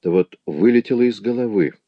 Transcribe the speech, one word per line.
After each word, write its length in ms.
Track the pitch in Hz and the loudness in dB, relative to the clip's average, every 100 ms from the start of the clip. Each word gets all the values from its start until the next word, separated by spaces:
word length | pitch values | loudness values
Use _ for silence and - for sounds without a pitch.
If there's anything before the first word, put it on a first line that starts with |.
да 100 | 90 | 0
вот 260 | 87 90 - - | 0 -2 -6 -12
вылетело 560 | 76 107 120 117 123 | 0 2 2 0 0
из 180 | 123 104 | 0 0
головы. 520 | 104 120 123 104 76 - | -6 -4 -2 -2 -2 -4